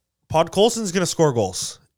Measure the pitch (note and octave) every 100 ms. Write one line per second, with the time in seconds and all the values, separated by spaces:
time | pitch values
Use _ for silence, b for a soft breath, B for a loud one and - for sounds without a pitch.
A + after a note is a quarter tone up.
0 | _ _ - D#3 E3 - A3 A3 G#3+ F3
1 | E3+ - D#3 A#2 F#2+ F#2+ - - _